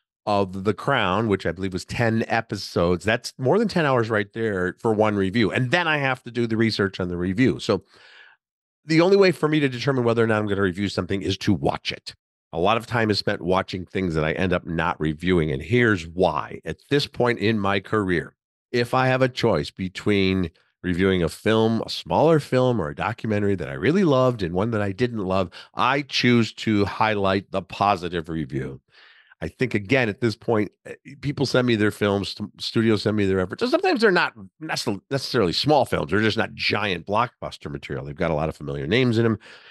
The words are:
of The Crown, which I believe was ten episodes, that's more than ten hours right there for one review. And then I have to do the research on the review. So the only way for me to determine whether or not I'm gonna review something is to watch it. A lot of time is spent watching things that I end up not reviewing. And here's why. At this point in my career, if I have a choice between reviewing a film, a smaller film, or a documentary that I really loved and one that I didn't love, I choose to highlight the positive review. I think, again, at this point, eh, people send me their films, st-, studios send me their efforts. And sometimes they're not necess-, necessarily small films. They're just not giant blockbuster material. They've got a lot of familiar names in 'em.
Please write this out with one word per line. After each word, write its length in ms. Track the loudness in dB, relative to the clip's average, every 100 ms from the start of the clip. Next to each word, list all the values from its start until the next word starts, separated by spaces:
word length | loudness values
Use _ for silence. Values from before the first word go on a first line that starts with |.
| _ _ -2
of 380 | 0 0 -2
The 100 | -4
Crown, 540 | -2 0 0 2 0 0
which 180 | 0 -2
I 60 |
believe 220 | -4 -6
was 100 | -6
ten 400 | -8 -2 0 0 0
episodes, 720 | -2 -2 -8 -4 0 2 2
that's 300 | 0 -2 -2 -4
more 220 | 0 2
than 80 | 2
ten 180 | 0 2
hours 240 | 2 2
right 220 | 0 -2
there 460 | -4 -2 -2 -2 -2
for 140 | 0
one 240 | 4 4 2
review. 340 | 0 2 2
And 200 | 2 0
then 140 | 0 0
I 120 | 0
have 260 | 0 -2
to 80 | -6
do 160 | -4 -2
the 80 | 2
research 460 | 0 2 -2 0
on 80 | -4
the 80 | -2
review. 420 | -2 2 2 2
So 240 | 0 -2 _ -20 -20 -20 -20 _ _ _ _ _ 0
the 160 | 4
only 160 | 6 6
way 160 | 6
for 160 | 4 0
me 100 | 2
to 80 | 0
determine 380 | 0 -2 0 2
whether 180 | 2
or 40 | 2
not 120 | 2
I'm 80 | 0
gonna 140 | 0
review 260 | 0 0 -2
something 340 | -2 -4 -4
is 160 | -2 -2
to 140 | 0
watch 380 | 0 0 -2 -6
it. 240 | -10 -14 -20 _ _ -10
A 80 | -2
lot 180 | 0 0
of 80 | 0
time 240 | 0 2
is 80 | 0
spent 240 | -2 -4
watching 440 | 0 0 0 -8 -8
things 280 | -4 -2
that 100 | 0
I 100 | 0
end 200 | 0 0
up 120 | -2 -2
not 340 | -2 -2 0
reviewing. 520 | -4 -2 0 2 0
And 100 | -4
here's 440 | -2 2 2 2 -4
why. 560 | 0 0 0 -6 -12
At 140 | -10 -10 -2
this 180 | -2 -2
point 320 | 0 0 2
in 200 | 0 0
my 200 | 0 -2
career, 560 | 0 -2 0 -2 -4 _ _ _ -4
if 220 | -2 0
I 140 | 2 2
have 140 | 2
a 80 | 0
choice 420 | 2 0 0 -2
between 800 | -6 -8 -4 0 2 2 0 -2 _ _ _
reviewing 400 | -6 0 2 2
a 60 | 0
film, 520 | -2 0 2 2 0 -4
a 40 |
smaller 500 | -10 -2 2 4 4
film, 400 | 2 0 2 0
or 100 | -4
a 60 | -4
documentary 600 | -6 -4 -2 0 0 -2
that 140 | -4
I 40 |
really 300 | -2 0 2
loved 400 | 4 4 2 0
and 100 | -4
one 180 | -2 -2
that 100 | -2
I 100 | -4
didn't 340 | -2 -4 -2 -2
love, 240 | -2 -2 -6 -14
I 300 | -2 0 0
choose 500 | -2 0 4 4 2
to 320 | -2 -2 0 0
highlight 640 | 0 0 2 0 0 -2
the 100 | -6
positive 680 | -6 0 2 2 -2 -6 -4
review. 500 | -6 -6 -6 -8 -12 _ _ -20 -20 _ -10
I 60 | -10
think, 260 | -4 -4
again, 340 | -2 0 0 0
at 140 | 0
this 140 | -4 -4
point, 340 | -2 -2 -2 _ -18
eh, 100 | -18 -18 -10
people 240 | -8 -4 0
send 220 | 2 2
me 80 | 2
their 160 | 2
films, 380 | 2 0 0 -2
st-, 320 | -8 -12 -10
studios 400 | -4 0 2 2
send 160 | 0 0
me 80 | 0
their 160 | 0
efforts. 200 | -2 -4
And 100 | -2
sometimes 280 | 0 2 2
they're 120 | 4
not 220 | 2 0 -6 -20 -16
necess-, 400 | -10 -6 -4 -6 -4
necessarily 420 | -6 -2 0 2
small 320 | 0 2 2 2
films. 260 | -2 0
They're 100 | 0
just 160 | 0 0
not 160 | -4
giant 520 | -4 -4 -2 -2 -4 -2
blockbuster 640 | -2 -2 -4 -12 -12 -12
material. 340 | -12 -10 -10 -8
They've 100 | -4
got 160 | -2
a 40 | 0
lot 120 | -2
of 80 | -6
familiar 320 | -8 -6 0
names 300 | 2 2 2
in 80 | 2
'em. 140 | 0 -6 -20 -20